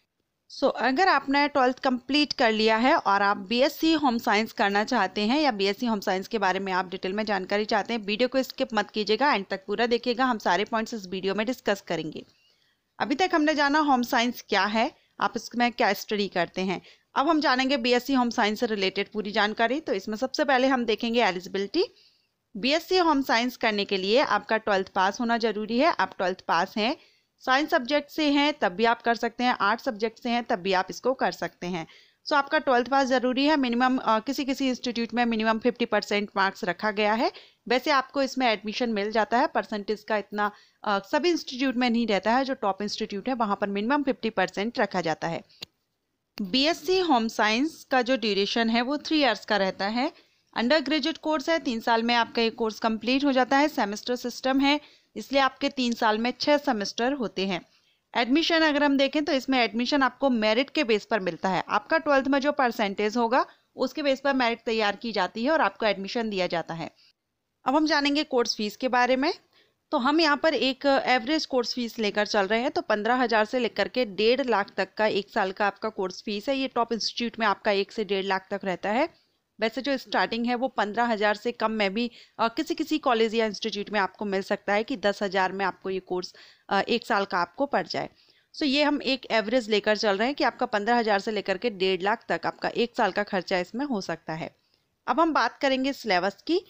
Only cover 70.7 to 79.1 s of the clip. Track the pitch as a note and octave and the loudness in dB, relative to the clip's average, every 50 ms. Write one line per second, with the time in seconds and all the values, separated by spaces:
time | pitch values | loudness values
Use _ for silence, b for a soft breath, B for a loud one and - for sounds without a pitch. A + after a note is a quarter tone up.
70.7 | C4 - - C#4+ C4+ C4 - - B3+ B3+ A3+ A#3+ D#4 D#4+ - - C#4 B3+ A#3+ - | -2 0 0 2 2 2 2 2 0 0 0 0 -2 -2 -2 0 -2 -2 -2 -2
71.7 | - B3+ A#3+ A3+ - - A3 G3+ G3 G#3+ G#3 G#3 - G#3+ G3 F#3 A3 A3+ A#3+ C#4 | -4 -6 -6 -6 -4 -2 -2 -2 0 0 -2 0 0 0 0 2 0 0 0 0
72.7 | - F4+ D#4 - A3 G#3 G#3 A3 B3 B3+ C4 A#3 A#3+ G#3+ G#3+ G#3+ - B3+ A#3+ G#3 | -2 -4 -2 -2 -2 -2 0 0 2 2 2 2 2 2 2 2 0 -2 -2 -2
73.7 | - - G3 F#3 - B3 B3+ G#3+ F#3+ E3+ G#3+ A3 B3 B3+ C#4 B3+ A3+ G3 G3+ - | 0 -2 -2 -2 0 -2 -2 -2 -2 0 2 2 4 2 2 0 0 0 0 -2
74.7 | - - F#3+ F#3 _ - G#3+ A3 - G3 G3 - - A#3 G3+ F#3+ F#3+ - G#3+ G3+ | -4 -6 -6 -6 _ -2 0 0 0 0 -4 -4 -2 -2 -2 -2 -2 -2 -2 -2
75.7 | - - - A3 G#3 - F#3 F#3 F#3 - - - G#3 G#3 - - C#4 C4+ C4+ B3+ | -2 -4 -8 -8 -6 -4 -6 -6 -6 -8 -8 -6 -6 -6 -2 -2 -2 -2 -2 -2
76.7 | - A#3+ A#3 - A#3+ G#3+ - - - - A#3+ A#3 - - A3+ G#3+ F#3+ - _ A3+ | 0 -2 0 0 -2 -4 -4 -6 -4 -4 -6 -6 -4 -2 0 0 0 0 _ 0
77.7 | G3+ G3 G3+ - - - A3 F3+ G3+ F#3+ F#3+ G3 G3 F#3+ - _ G3+ G3 - G3 | 0 0 0 -2 -4 -6 -4 -2 -2 -2 0 0 -2 -2 -2 _ -8 -6 -4 -4
78.7 | F3+ E3+ - F#3+ G#3+ A#3+ D4+ E4 | -6 -4 -2 -2 0 0 0 -2